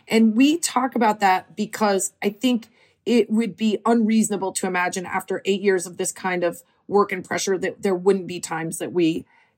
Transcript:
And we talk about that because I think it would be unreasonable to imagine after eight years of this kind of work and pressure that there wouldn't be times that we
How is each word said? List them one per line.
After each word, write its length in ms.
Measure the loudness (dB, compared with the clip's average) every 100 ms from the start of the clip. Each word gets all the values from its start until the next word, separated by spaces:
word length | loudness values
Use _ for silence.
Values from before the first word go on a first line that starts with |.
| -2
And 280 | 4 4 6
we 220 | 4 2
talk 340 | 0 -2 -2
about 260 | 0 0 2
that 340 | 2 2 -2 -8
because 580 | -8 -2 0 0 -2 -4
I 80 | -6
think 400 | -2 0 0 -4 _ _ _ 0
it 240 | 2 2
would 260 | 0 -2 0
be 220 | -2 0 0
unreasonable 640 | 2 4 2 2 -2 -4
to 160 | -4 -4
imagine 400 | -2 -2 -4 -6
after 340 | -8 -6 -6 -2
eight 160 | 0
years 260 | 2 0 -2
of 100 | -6
this 140 | -8
kind 320 | -4 -4 -2
of 180 | -2 -4 _ _ -2
work 240 | 0 0
and 120 | -4 -6
pressure 320 | -6 -2 -2
that 240 | -4 -4
there 140 | -2 0
wouldn't 320 | 2 2 0
be 120 | -10
times 380 | -8 -6 -6 -6
that 160 | -4
we 320 | 0 0 0 -8 _ _